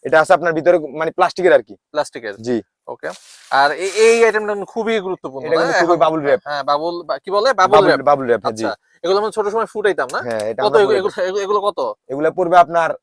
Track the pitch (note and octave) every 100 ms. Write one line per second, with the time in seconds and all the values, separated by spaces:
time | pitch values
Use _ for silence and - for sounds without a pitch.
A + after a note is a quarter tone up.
0 | C3+ D#3 D#3 F3+ E3+ D#3+ D#3+ F3 D3+ C#3+
1 | D#3+ D#3 F3 - F3+ C#3+ A2 G2+ _ D3+
2 | C#3+ C#3 A2+ G2+ A2+ A#2 - _ - B2
3 | D#3 F#3 - - - C3 C#3+ D3+ F#3+ F#3+
4 | A3+ A#3 A3+ G#3+ G#3 G#3 F#3+ - A3 A3
5 | F#3 F3+ D#3 C3 C#3+ - - A3+ E3+ E3+
6 | D#3+ D#3+ C#3+ C3 - D3 C#3 D3 E3 F3
7 | D#3+ C#3 - G3+ A#3+ A#3 F#3 - - C#3+
8 | C3+ C#3+ B2+ A2+ - A2 A2+ G#2 _ _
9 | - G3 G#3+ G#3 G3+ A3 G#3+ A3 G#3 F3
10 | B2+ - B2 A2 G#2+ A2 - A3+ G3+ G#3
11 | G3 G#3+ F#3 G3 G3 G#3 G3+ G3+ B2 G#2
12 | _ C#3 D#3 D#3 F3 F3+ E3+ E3+ D#3+ C#3+